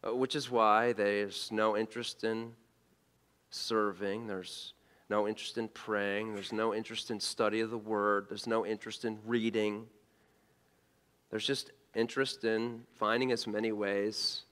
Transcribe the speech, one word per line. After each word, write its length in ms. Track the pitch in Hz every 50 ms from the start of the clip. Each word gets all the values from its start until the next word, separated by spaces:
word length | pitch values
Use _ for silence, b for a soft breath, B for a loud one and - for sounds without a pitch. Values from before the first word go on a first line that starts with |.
| -
uh, 80 | - 113
which 220 | 127 131 131 -
is 160 | 151 131 120
why 400 | 123 117 110 110 104 110 117 120
there's 580 | 120 101 104 101 101 101 104 101 95 - - -
no 280 | 113 107 107 110 107 104
interest 480 | 110 110 - 117 120 - - - -
in 300 | 113 113 113 113 117 117 - _ _ _ _ _ _ _ _ _ _ _ _ _ _ _ _ _ _
serving. 760 | - - - - 117 110 107 104 95 87 101 98 98 110 117 110
There's 480 | 101 95 90 - - - - - - b b b b b b b
no 180 | 104 107 104 104
interest 300 | 110 107 - - - 117
in 120 | 113 107
praying. 680 | - - - - 107 104 101 101 98 101 107 110 107
There's 180 | 101 95 - -
no 180 | 107 110 113
interest 380 | 101 110 113 - 113 110 - -
in 100 | 117 104
study 420 | - - - - 117 107 104 110
of 100 | 113 110
the 80 | 117 113
Word. 500 | 104 110 110 104 101 104 101 101 98 98
There's 160 | 104 104 -
no 180 | 117 113 113 107
interest 420 | 104 110 104 - 113 104 - -
in 140 | 113 110 107 107
reading. 640 | 110 117 120 110 113 107 113 107 107 104 107 113 113 _ _ _ b b b b b b b b b b b b b b b b b b b b b _ _ _ _
There's 160 | - 110 104 -
just 240 | 139 127 - - - _ _ _ -
interest 480 | 113 117 113 - 135 135 131 - - -
in 420 | 113 110 110 113 120 117 117 120 _ _
finding 380 | - 110 107 113 120 131 127
as 160 | 123 110 - 113
many 240 | 104 104 110 113
ways 720 | 107 104 104 98 101 101 101 107 110 - - - - - - _